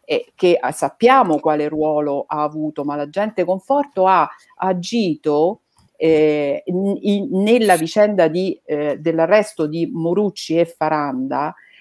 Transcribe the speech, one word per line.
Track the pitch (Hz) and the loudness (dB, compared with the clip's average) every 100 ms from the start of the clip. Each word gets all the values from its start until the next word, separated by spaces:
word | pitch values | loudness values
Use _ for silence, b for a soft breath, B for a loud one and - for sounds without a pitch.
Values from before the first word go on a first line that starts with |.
| - | -4
eh, | 143 - _ | -4 -4 _
che, | 180 175 | 2 2
eh, | 127 | 0
sappiamo | 147 139 - 233 269 214 151 | -4 -6 2 4 6 4 0
quale | 165 151 147 | 0 0 -2
ruolo | 151 156 151 147 139 - | -2 -2 0 -2 -4 -4
ha | 151 | -4
avuto, | 151 156 151 151 | -4 -4 -8 -6
ma | 143 147 | -6 -6
l'agente | 143 190 214 208 175 | -6 -4 -4 -4 -2
Conforto | 190 - 277 285 - 185 | -4 0 -2 -2 0 4
ha | 185 151 B B _ | 4 2 B B _
agito, | 185 180 175 233 190 151 156 147 165 214 _ _ _ _ | -4 -4 -4 -2 -2 -2 0 0 0 -2 _ _ _ _
eh, | 165 156 151 151 143 143 - | 2 4 4 2 -2 -4 -4
in, | 180 196 196 | -4 -2 -2
in, | 208 202 190 | -2 -2 -2
nella | 185 208 240 220 175 | -2 2 2 4 2
vicenda | 160 214 208 202 160 | 2 2 2 4 2
di, | 165 190 - - | 2 -4 -6 -6
eh, | 147 147 139 | -4 -4 -2
dell'arresto | 156 160 165 208 202 - 151 | -2 0 2 2 2 -4 -4
di | 160 160 | -2 -4
Morucci | 170 165 180 208 - - 165 | -2 -2 0 -2 -4 -4 0
e | 165 | 0
Faranda, | - 156 151 143 131 135 135 151 - b b | -2 -2 -2 -4 -6 -4 -4 -4 -8 b b